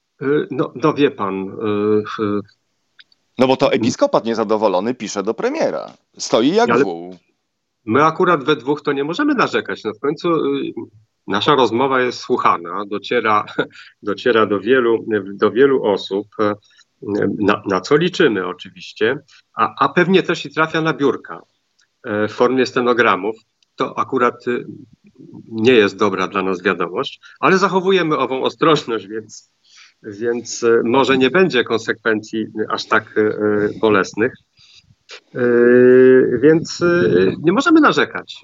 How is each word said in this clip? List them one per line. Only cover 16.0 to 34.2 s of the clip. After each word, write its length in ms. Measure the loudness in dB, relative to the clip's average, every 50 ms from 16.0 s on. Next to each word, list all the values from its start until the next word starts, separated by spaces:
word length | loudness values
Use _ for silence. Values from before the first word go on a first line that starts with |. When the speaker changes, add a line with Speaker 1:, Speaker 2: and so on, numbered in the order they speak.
| -4 -6 -6 -6 -6 -8 _ -4
Speaker 1:
e, 160 | -2 -2 -2 -6 _ _ _ _ _ _ _ _ -8 -6 -4 -2 -2 -2 -2 -2
na, 220 | 0 0 0 0 -2
na 160 | -2 -4 -4
co 140 | 0 2 2 2
liczymy 500 | 2 0 0 2 2 2 2 0 -4 -6
oczywiście, 720 | -8 -12 -16 -20 -20 -20 -20 -18 -6 -2 -2 -2 -2 -4 -8 _ _ _ _ _ _
a, 200 | -4 -4 -2 -2 -2
a 100 | -2 0
pewnie 340 | 0 0 2 4 2 2 2
też 220 | 0 -4 -6 -8
i 40 | -8 -4
trafia 280 | -2 -2 -2 -2 -2
na 120 | -2 -2 -2
biurka, 480 | 0 0 0 0 -2 -6 -16 -18 -18 -20 _ _ _ _ _ _ _ _ _ _ _ -10
e, 240 | -6 -4 -2 -4 -2
w 40 |
formie 340 | 0 0 0 2 2 0 0
stenogramów. 720 | 0 -2 -2 0 0 2 2 2 2 2 0 -2 -6 -8 -8 _ _ _ _ _ _ _
To 240 | -8 -8 -6 -4 -6
akurat, 480 | -6 -4 -2 0 0 0 -2 -4 -6 -6
y, 180 | -6 -6 -8 -10 -16 -18 -20 -20 _ _ _ _ _ -20 -20 -20 -20 -20 -18 -12
nie 220 | -6 0 2 4 6
jest 240 | 6 4 4 2 0
dobra 300 | 0 0 0 -2 -4 -4
dla 140 | -4 -4
nas 200 | -2 -2 -4 -2
wiadomość, 580 | -2 -2 -2 -2 -4 -4 -4 -6 -6 -8 -10 -16 -20 -20 -8 _
ale 180 | 0 2 2 2
zachowujemy 600 | 2 0 0 0 0 2 2 2 0 0 0 -2
ową 260 | -2 -2 -2 -2 -2
ostrożność, 640 | -4 -2 0 2 2 2 2 0 -4 -6 -6 -6 -8
więc, 440 | -10 -12 -12 -14 -18 -20 -20 _ _ _ _ _ _ -20 -20 -20 _ _ -18
więc, 600 | -16 -12 -6 -4 -4 -4 -4 -6 -8 -8 -2 2
e, 180 | 2 2 4 2
może 340 | 2 2 2 2 2 2 2
nie 120 | 2 2
będzie 340 | 4 2 2 2 2 0 0
konsekwencji, 760 | 0 -2 -2 -2 -4 -6 -4 -2 -2 -2 -2 -4 -6 -8 -8
y, 260 | -8 -6 -6 -8 -6 -6
aż 160 | -6 -8 -4
tak, 300 | -2 -2 -2 -2 -2 0 0
e, 600 | 0 0 0 0 0 0 0 0 0 -2 -2 0
bolesnych. 540 | 0 2 2 2 0 -2 -2 -2